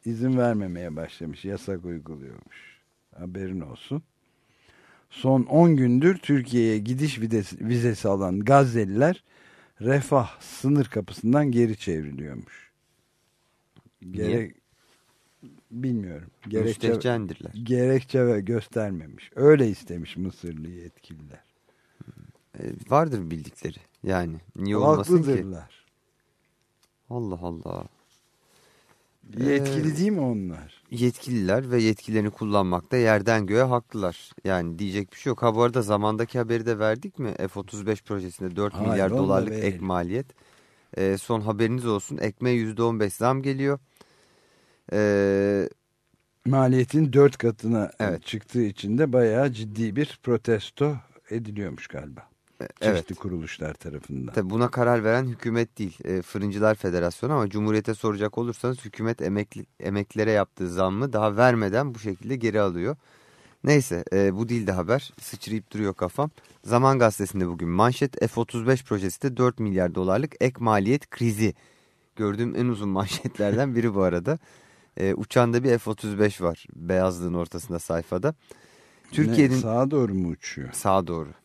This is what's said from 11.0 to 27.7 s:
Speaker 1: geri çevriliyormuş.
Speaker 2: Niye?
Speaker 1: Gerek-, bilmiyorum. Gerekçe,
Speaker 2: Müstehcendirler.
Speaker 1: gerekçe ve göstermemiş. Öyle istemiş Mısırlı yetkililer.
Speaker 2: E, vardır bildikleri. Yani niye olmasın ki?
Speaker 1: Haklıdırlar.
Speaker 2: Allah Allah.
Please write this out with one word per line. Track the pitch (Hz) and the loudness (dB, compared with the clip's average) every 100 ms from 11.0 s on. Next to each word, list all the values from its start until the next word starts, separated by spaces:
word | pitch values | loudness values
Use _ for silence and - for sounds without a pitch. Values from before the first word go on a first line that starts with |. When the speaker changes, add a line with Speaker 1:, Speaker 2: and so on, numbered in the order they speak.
| 95 101 113 139 147 | -8 -4 2 2 2
Speaker 1:
geri | 120 117 104 | 2 2 0
çevriliyormuş. | - 80 73 69 76 62 - - - _ _ _ _ _ _ _ _ _ _ _ _ _ | -4 -4 -6 -10 -12 -12 -16 -20 -20 _ _ _ _ _ _ _ _ _ _ _ _ _
Speaker 2:
Niye? | 90 95 - | -14 -6 -2
Speaker 1:
Gerek-, | 117 101 - _ _ _ _ _ _ _ _ 147 139 _ | -2 -4 -12 _ _ _ _ _ _ _ _ -20 -20 _
bilmiyorum. | 113 131 117 95 76 85 _ - | -6 -4 -2 -4 -10 -16 _ -6
Gerekçe, | 110 110 107 113 | -2 0 0 0
Speaker 2:
Müstehcendirler. | 117 123 117 101 - - 107 | 0 0 -2 -4 -10 -12 -12
Speaker 1:
gerekçe | 120 123 127 131 131 131 123 | -2 2 4 2 2 2 2
ve | 107 | 2
göstermemiş. | 98 117 - 117 104 90 78 - - - | 0 -4 -2 -4 -4 -6 -10 -20 -16 4
Öyle | 143 151 120 | 8 8 6
istemiş | 95 - 87 82 - | 0 -8 -10 -10 -6
Mısırlı | 92 - 87 78 78 | -6 -6 -14 -12 -12
yetkililer. | 90 85 _ _ 80 73 65 _ _ _ _ _ _ - - - _ _ - | -14 -18 _ _ -20 -20 -20 _ _ _ _ _ _ -20 -20 -20 _ _ -12
Speaker 2:
E, | - - - | -10 -10 0
vardır | 135 165 120 82 | 0 2 -2 -6
bildikleri. | 82 73 - - - _ _ | -8 -10 -10 -10 -10 _ _
Yani | - 92 85 80 - - | -2 0 -2 -8 -14 -8
niye | 98 104 | -2 2
olmasın | 135 156 101 175 | 4 4 4 4
ki? | 143 | 4
Speaker 1:
Haklıdırlar. | 123 95 87 - - _ _ _ _ _ _ _ _ _ _ _ _ _ | 0 -2 -10 -14 -20 _ _ _ _ _ _ _ _ _ _ _ _ _
Speaker 2:
Allah | 120 110 90 | -8 -6 -6
Allah. | 87 82 - | -8 -8 -8